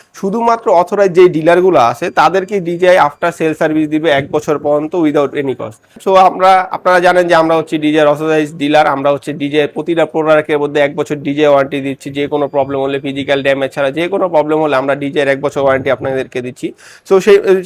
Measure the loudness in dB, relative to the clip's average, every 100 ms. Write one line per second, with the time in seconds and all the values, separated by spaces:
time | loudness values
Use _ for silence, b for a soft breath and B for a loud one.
0 | b -8 -6 -2 0 0 2 0 2 0
1 | 2 4 2 2 2 2 2 2 2 0
2 | -4 0 0 0 -2 -6 -4 0 2 4
3 | 2 -2 -6 -2 -4 -2 -2 0 -2 -2
4 | 0 0 -2 -4 -2 -4 0 -2 -2 -2
5 | 0 0 -2 -4 -6 -6 -10 -14 b -8
6 | 0 4 4 4 4 4 0 -4 0 2
7 | 4 2 4 2 4 0 -2 -2 0 2
8 | 2 0 0 -2 -2 -4 0 2 2 0
9 | -2 -2 -4 -8 -2 -2 -2 -4 -4 -2
10 | 0 0 2 2 2 -2 0 0 -2 -2
11 | -6 -6 -4 0 2 4 2 -4 -6 -8
12 | -10 -6 -4 -4 -2 -2 -2 -4 -4 -4
13 | -6 -6 -4 -2 0 -2 -2 -4 -4 -2
14 | -4 -2 0 0 0 0 0 0 0 -4
15 | -4 -2 -2 -2 -4 -2 0 0 -2 -4
16 | -4 -6 -6 -8 -10 -10 -12 -12 B B
17 | 0 2 6 4 4 0